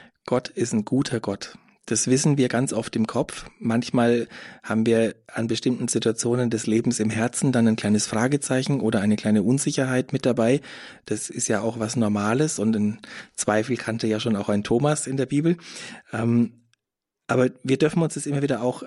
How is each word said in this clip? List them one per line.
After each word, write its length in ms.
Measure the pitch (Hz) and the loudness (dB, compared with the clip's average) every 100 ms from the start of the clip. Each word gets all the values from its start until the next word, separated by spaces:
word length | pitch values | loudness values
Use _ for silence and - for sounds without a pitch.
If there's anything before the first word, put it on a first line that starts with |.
| - _ - | -20 _ -2
Gott 240 | 127 - | -2 -2
ist 240 | - - | -4 -2
ein 120 | 113 104 | -2 0
guter 340 | 131 139 117 | -2 0 -4
Gott. 360 | 107 98 - - _ _ - | -4 -6 -10 -18 _ _ -4
Das 220 | 113 - | -2 2
wissen 300 | 131 156 143 | 2 2 2
wir 120 | 123 | 2
ganz 220 | 120 135 | 0 0
oft 240 | 110 - 113 | -2 -4 -2
im 120 | 110 | -2
Kopf. 420 | 117 156 - - - | -2 -4 -8 -16 -8
Manchmal 720 | 117 113 123 131 117 120 113 - - - | -2 -2 0 2 4 2 -2 -10 -20 -14
haben 240 | - 110 113 | -4 0 4
wir 300 | 113 110 - - | 4 2 -2 -10
an 220 | - 113 | -6 -2
bestimmten 400 | 113 127 123 120 | -2 -2 -2 -2
Situationen 640 | 117 113 110 117 123 120 | 0 0 0 0 0 0
des 160 | 110 113 | -2 0
Lebens 320 | 110 120 117 | 2 2 0
im 100 | 107 | 0
Herzen 420 | 107 117 - 143 | 0 -2 0 2
dann 160 | 123 113 | 4 4
ein 100 | 113 | 2
kleines 280 | 104 107 - | 2 2 2
Fragezeichen 720 | 110 123 143 - 131 131 139 | 0 0 0 0 -2 0 0
oder 220 | 110 110 | 0 2
eine 140 | 104 104 | 2 2
kleine 260 | 110 107 | 2 2
Unsicherheit 720 | 95 135 151 143 131 127 127 | 4 2 0 -2 0 0 -2
mit 140 | 139 131 | 0 0
dabei. 340 | 117 113 143 - - - - - | 2 2 2 -2 -16 -20 -20 -8
Das 260 | 107 - | -6 -6
ist 160 | - - | -6 -2
ja 140 | 107 | -2
auch 180 | 113 113 | -2 -4
was 160 | 110 123 | -4 0
Normales 640 | 110 104 104 123 151 - | 0 2 2 2 0 0
und 160 | 107 110 | 0 2
einen 240 | 104 107 - - - | 0 -4 -12 -18 -14
Zweifel 420 | - - 107 117 117 | -6 0 0 0 -4
kannte 300 | - 113 113 | -4 -4 -2
ja 140 | 107 | -2
schon 160 | 120 101 | 0 -2
auch 140 | 101 | 0
ein 140 | 104 | -2
Thomas 440 | 101 120 143 151 - | 0 2 2 0 -2
in 100 | 135 | -4
der 80 | 127 | -2
Bibel. 320 | 143 165 175 - - - - - | 0 0 -2 -6 -16 -16 -18 -10
Ähm, 460 | 113 117 120 113 - _ _ _ _ _ _ - | -4 2 2 2 -2 _ _ _ _ _ _ 0
aber 220 | 123 127 - | 2 2 0
wir 140 | 127 131 | -2 2
dürfen 240 | 151 170 | 2 2
uns 140 | 156 147 | 0 -2
das 100 | 147 | -4
immer 160 | 143 | -2
wieder 220 | 139 120 | 0 0
auch, 180 | 123 123 | -2 -4